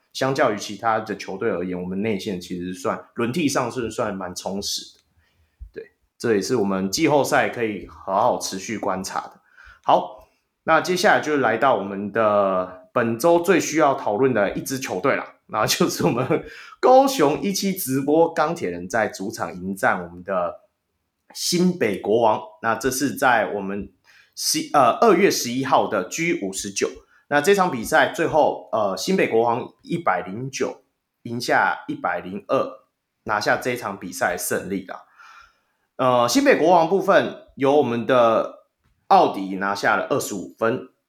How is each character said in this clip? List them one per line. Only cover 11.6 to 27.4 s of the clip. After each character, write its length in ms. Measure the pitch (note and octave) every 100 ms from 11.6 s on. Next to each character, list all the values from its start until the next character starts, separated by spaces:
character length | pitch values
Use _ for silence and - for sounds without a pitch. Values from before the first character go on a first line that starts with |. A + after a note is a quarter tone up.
| C#3 A2+
我 60 |
们 280 | G2 G2 G#2
的 800 | A2+ A2 G#2 G2 F#2 F2+ - -
本 240 | B2+ A#2 A2+
周 200 | E3+ E3+
最 200 | F3 E3+
需 160 | D3 D3
要 160 | D3
讨 220 | C3 - G#2
论 160 | C3
的 200 | A2+ G2+
一 100 | -
支 160 | - C3
球 220 | C3 G2
队 160 | C3+ G2
啦， 180 | - _ _
那 180 | G#2+ G#2+
就 200 | - F3+
是 200 | - -
我 40 |
们 340 | A#2 B2+ D#3+ - - - -
高 260 | - C4 C4+
雄 320 | - C#3+ D3+
一 100 | G3+
七 220 | F#3+ G3
直 260 | F#3 C3 C3
播 320 | C#3 D#3 E3
钢 220 | E3 D3+
铁 160 | E3+ F#2+
人 180 | F2 F2+
在 180 | A#2 G#2
主 240 | - F#2+
场 220 | A2+ F#2
迎 240 | F2+ F#2 G2
战 260 | B2+ G2
我 60 | F2
们 160 | F2
的 360 | F2 F#2+ F2 - _ _ _ _ _ _ _
新 420 | - - F3+ F3+ F3
北 220 | A2+ F#2
国 240 | F#2+ A2+
王， 180 | A2+ A2+ - -
那 120 | A2+
这 160 | A2 C3+
是 240 | C3 C#3
在 380 | G#2 C3+ A#2 F2+
我 80 | G2+
们 320 | F#2+ G2+ F#2+ _ _ _ _ -
十， 340 | - D#3 D#3+
呃， 200 | D3 B2 -
二 140 | A#3
月 160 | F3+ F#3+
十 200 | - B2
一 140 | B2
号 240 | C3+ D3+ G2+
的 200 | G#2+ F2+
G 320 | - E3+ E3+
五 100 | G2
十 180 | F#2 G#2
九。 180 | G2 - - _ _ _
那 120 | C#3+